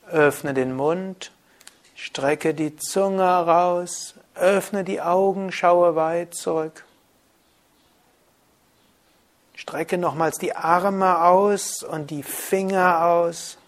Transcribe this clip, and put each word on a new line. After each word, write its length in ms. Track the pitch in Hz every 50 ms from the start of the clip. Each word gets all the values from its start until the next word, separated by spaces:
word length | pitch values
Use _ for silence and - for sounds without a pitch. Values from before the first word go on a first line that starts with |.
| _
Öffne 460 | - 180 156 147 143 135 - - 147
den 240 | 135 131 131 131 131
Mund, 560 | 131 139 151 170 185 190 190 185 _ - - _ _ _ _ _ _ - - _ _ _ _ _
strecke 580 | - - - _ - 135 139 151 151 - 160
die 240 | 156 147 156 151 147
Zunge 480 | - - - - 196 196 196 196 190 185
raus, 920 | 180 180 180 170 170 165 170 175 180 175 175 175 175 - - - - _ - _ _ _
öffne 500 | - 175 185 202 196 - - - 202 185
die 160 | 175 196 -
Augen, 500 | - 170 175 185 196 196 185 196 190 185
schaue 460 | - - - 175 175 175 175 175 160
weit 380 | 160 160 160 165 170 170 170 -
zurück. 500 | - - 180 160 160 156 160 156 - - _ _ _ _ _ _ _ _ _ _ _ _ _ _ _ _ _ _ _ _ _ _ _ _ _ _ _ _ _ _ _ _ _ _ _ _ _ _ _ _ _ _ _ _ _ _ _ _ _ _ _ _ _ _
Strecke 420 | - - - - 147 165 - 196
nochmals 400 | 180 175 165 135 156 165 156 147
die 180 | - - 156 -
Arme 720 | - - 160 170 180 180 202 196 190 190 185 180 170 170
aus 580 | 175 180 185 202 202 202 190 - - - -
und 280 | - - 160 156 147 143
die 120 | 156 143
Finger 840 | - - - - - - - 190 196 190 196 190 180 180 175 165 170
aus 520 | 175 170 170 170 170 170 - - - - - _